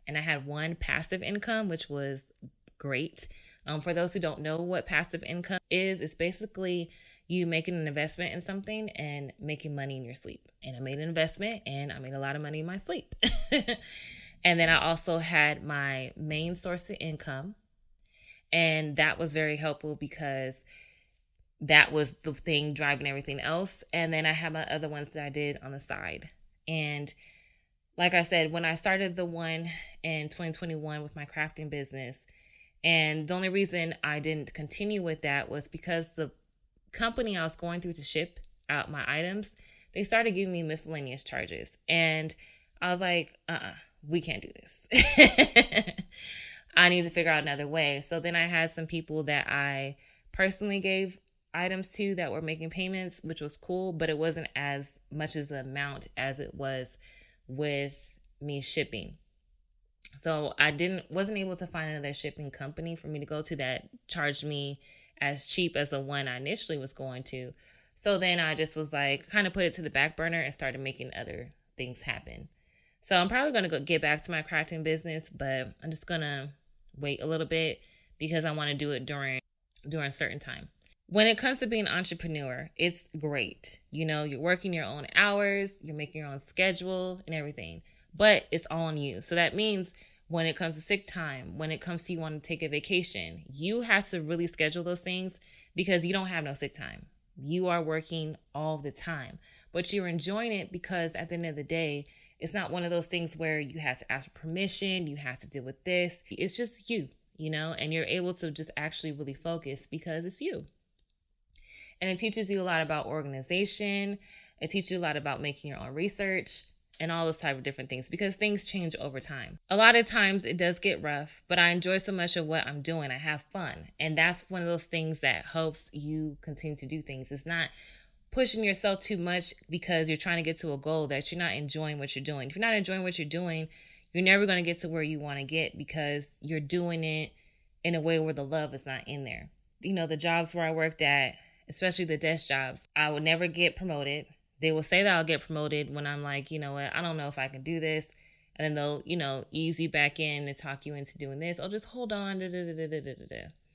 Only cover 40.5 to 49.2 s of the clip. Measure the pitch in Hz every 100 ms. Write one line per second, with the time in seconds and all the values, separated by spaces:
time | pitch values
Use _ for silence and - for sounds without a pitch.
40.5 | 175 160 156 156 156 135 135 - - -
41.5 | 76 - - - 165 165 156 156 - -
42.5 | - _ - 180 180 185 175 151 - -
43.5 | - 95 - - _ 147 170 165 - -
44.5 | - - - - 262 - - 285 - 285
45.5 | - - - 196 - - - - - -
46.5 | - - - 175 175 170 175 170 156 147
47.5 | 143 143 160 147 139 143 165 170 170 170
48.5 | 170 165 - 160 170 160 156